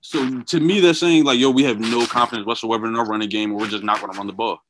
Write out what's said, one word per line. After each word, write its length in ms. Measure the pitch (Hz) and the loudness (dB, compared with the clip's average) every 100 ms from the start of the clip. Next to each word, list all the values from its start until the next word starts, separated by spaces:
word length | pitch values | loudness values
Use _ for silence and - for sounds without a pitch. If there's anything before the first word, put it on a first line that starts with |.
So 420 | - 156 131 131 | -6 -4 -2 -4
to 180 | 120 170 | -2 0
me, 200 | 156 196 | 2 4
they're 140 | 175 | 4
saying, 300 | 165 175 165 | 4 4 4
like, 140 | 147 123 | 4 4
"Yo, 120 | 135 | 4
we 140 | 131 | 4
have 160 | 139 107 | 2 0
no 260 | 113 120 120 | -2 0 0
confidence 400 | 120 120 117 101 | 2 0 0 -4
whatsoever 400 | 117 113 113 113 | -4 -2 -2 -2
in 80 | 113 | -2
our 100 | 110 | -2
running 220 | 107 107 | -2 -4
game, 240 | 107 107 | -4 -4
or 60 | 104 | -4
we're 100 | 107 | -4
just 140 | 104 | -6
not 180 | 107 107 | -2 -2
gonna 160 | 101 95 | -2 -10
run 120 | 98 | -10
the 40 | |
ball." 280 | 98 113 85 _ | -6 -6 -6 _